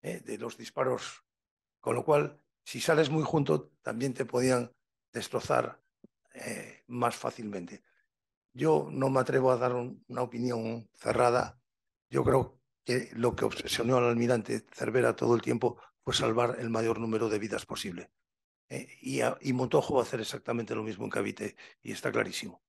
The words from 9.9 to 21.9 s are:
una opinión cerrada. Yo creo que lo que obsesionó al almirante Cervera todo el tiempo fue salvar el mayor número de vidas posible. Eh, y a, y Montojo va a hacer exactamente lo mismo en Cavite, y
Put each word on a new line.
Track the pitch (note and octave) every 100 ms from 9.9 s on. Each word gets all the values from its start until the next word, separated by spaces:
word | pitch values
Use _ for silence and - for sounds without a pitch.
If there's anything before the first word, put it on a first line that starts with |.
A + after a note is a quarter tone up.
| - _
una | A#2+
opinión | B2 A#2+ B2 A#2+ A2+ A#2 A2+
cerrada. | _ - A2 B2 A#2+ - - _ _ _ _ _
Yo | C3+
creo | C3 C3+ B2+ _ _ _
que | - B2 -
lo | - A#2+
que | F#2+ A2
obsesionó | - - - A#2 C3
al |
almirante | A#2+ A#2 A#2+ B2 G#2 A#2 -
Cervera | - A#2 A#2 A#2+ A2+
todo | A#2+
el | A#2+
tiempo | A#2 A#2+ A#2+ - - _
fue | -
salvar | - B2 A2+ A#2+ B2
el | A#2
mayor | A2+ A2+ A2+
número | A2+ A2 A2+
de | G#2
vidas | G#2+ G#2+
posible. | - - G#2 F2 - _ _ _ _ _ _
Eh, | C3 B2+ -
y | B2+ C3+
a, | A#2+ -
y | C#3
Montojo | B2 B2+ - -
va | C#3+
a |
hacer | A#2 B2
exactamente | G#2+ A#2+ - A#2 A2+
lo | A2
mismo | A2 G2
en | A2
Cavite, | - G#2 G#2 G#2 - - -
y | A2+